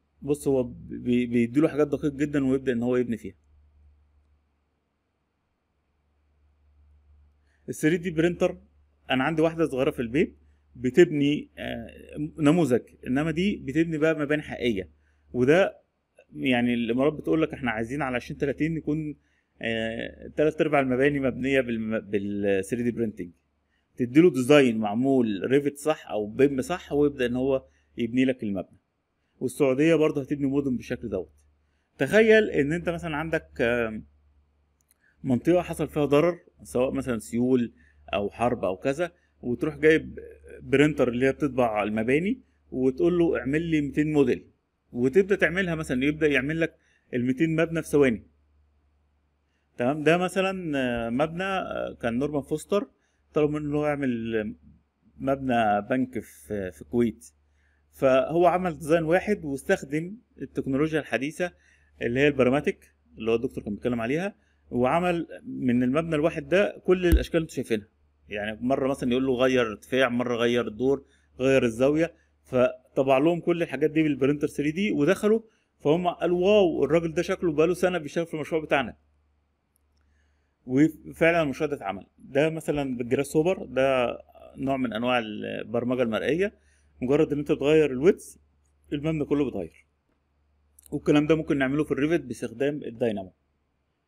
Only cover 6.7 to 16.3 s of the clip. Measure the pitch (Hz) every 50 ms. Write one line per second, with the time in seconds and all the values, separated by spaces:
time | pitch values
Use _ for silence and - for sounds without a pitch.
6.7 | _ _ _ _ _ _ _ _ _ _ _ _ _ _ _ _ _ _ _ -
7.7 | 127 - 156 156 175 180 165 190 156 160 160 180 170 - 185 175 180 - - _
8.7 | _ _ _ _ _ _ _ - 131 127 131 151 165 156 160 160 160 165 160 -
9.7 | 135 123 135 151 147 - 120 113 120 156 - - - _ _ _ _ _ _ _
10.7 | - 123 120 127 127 185 175 165 156 143 143 143 151 - - - _ - 110 123
11.7 | 123 117 113 87 - - - - - - 151 160 - 165 151 143 160 180 160 123
12.7 | 123 107 - - - - - - 127 139 156 165 151 165 185 208 - - 139 135
13.7 | 131 156 170 170 160 147 156 160 156 151 147 135 151 151 151 135 123 - - 123
14.7 | 107 95 85 - _ _ _ _ _ _ _ _ - 120 123 131 160 185 196 -
15.7 | - - _ _ _ _ _ _ _ - _ _